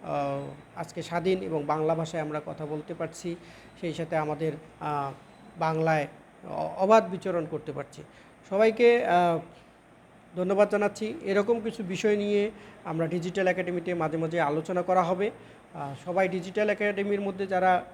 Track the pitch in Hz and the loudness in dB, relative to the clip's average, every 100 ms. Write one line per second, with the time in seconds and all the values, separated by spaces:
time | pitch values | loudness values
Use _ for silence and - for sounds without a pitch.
0 | 165 147 143 139 139 143 - - 160 - | -4 -4 -2 -4 -8 -12 -16 -12 -10 -8
1 | 156 170 170 185 190 160 147 151 156 160 | -4 -2 0 0 0 -4 0 0 2 0
2 | 156 165 151 151 151 160 151 151 151 165 | -2 -4 -4 -6 -8 -10 -6 -8 -8 -8
3 | 165 - 175 170 - - - - 175 156 | -8 -6 -8 -8 -12 -20 -20 -8 -6 -4
4 | 160 160 151 147 160 147 - - 151 147 | -2 0 0 -2 -2 -4 -12 -10 -4 -4
5 | 139 139 - - - 170 160 160 160 156 | -4 -8 -18 -20 -20 -2 0 2 2 2
6 | 139 - - - - 151 156 165 190 226 | 0 -8 -20 -20 -10 -6 -6 0 6 6
7 | 190 185 190 175 156 156 - 139 135 - | 6 -6 -2 -2 -4 -8 -8 -10 -10 -14
8 | 151 - - - - 196 226 220 240 240 | -20 -20 -20 -20 -4 4 4 6 6 6
9 | 247 175 175 165 - - - - - - | 4 4 4 2 -4 -20 -20 -20 -20 -20
10 | - - - 170 180 196 202 208 208 202 | -20 -20 -14 -4 0 4 4 4 0 -2
11 | 214 - 196 196 208 233 220 220 185 180 | -8 -6 0 2 2 0 -2 -6 -6 0
12 | 220 208 208 208 208 214 - - - 160 | 2 2 2 2 0 -4 -20 -14 -6 -2
13 | 165 175 175 185 185 180 175 175 170 175 | 0 -2 -4 0 0 2 -2 -2 -2 -2
14 | 156 160 160 170 151 151 160 180 180 185 | 0 0 -2 0 2 0 -2 -2 2 4
15 | 175 180 208 - - - - 170 143 135 | 4 0 -2 -4 -20 -20 -18 -12 -10 -10
16 | 180 180 185 185 175 185 214 208 208 196 | -4 0 0 0 -4 -2 0 0 -2 -2
17 | 196 202 196 190 190 185 185 180 - | -2 -2 -2 -6 -2 2 4 4 0